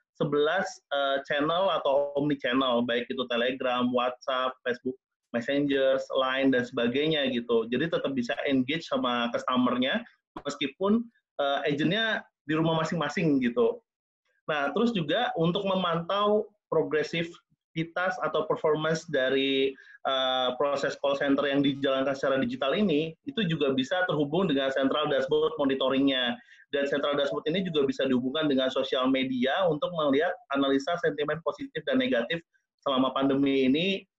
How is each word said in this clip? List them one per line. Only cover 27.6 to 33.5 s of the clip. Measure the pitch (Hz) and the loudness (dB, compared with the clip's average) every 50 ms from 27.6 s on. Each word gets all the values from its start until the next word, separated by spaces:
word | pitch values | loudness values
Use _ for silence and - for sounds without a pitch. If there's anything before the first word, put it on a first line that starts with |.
juga | 185 180 156 151 139 | -2 0 0 2 2
bisa | 135 131 - 135 135 | 2 0 0 0 0
dihubungkan | 131 123 123 131 139 156 156 147 | 0 0 0 -2 -2 0 0 2
dengan | 135 131 131 131 | 2 2 2 2
sosial | - 135 127 - 147 131 127 131 | 2 0 2 2 2 2 4 4
media | 135 131 131 131 131 123 123 131 147 185 196 170 | 4 4 2 2 2 2 2 2 4 4 4 4
untuk | 156 147 175 175 | 4 2 0 -2
melihat | 175 160 151 143 135 143 165 180 - - - _ 139 | 0 2 4 4 4 4 4 2 -2 -4 -6 _ 0
analisa | 139 139 139 139 139 139 175 175 170 - | 0 2 4 4 2 2 0 -2 0 0
sentimen | 160 147 151 147 151 151 160 - | 0 0 0 -2 -2 -2 -2 -2
positif | 147 139 - 143 139 - 160 147 | -4 -4 -4 -12 -10 -10 -6 -2
dan | 147 131 131 | 0 0 2
negatif | 127 127 123 117 120 120 165 170 - _ _ _ _ _ _ _ | 2 2 0 0 0 -2 -6 -8 -8 _ _ _ _ _ _ _
selama | _ 139 135 131 131 131 | _ -2 0 2 0 0
pandemi | 131 135 135 139 135 135 143 139 | 0 0 2 2 2 2 2 2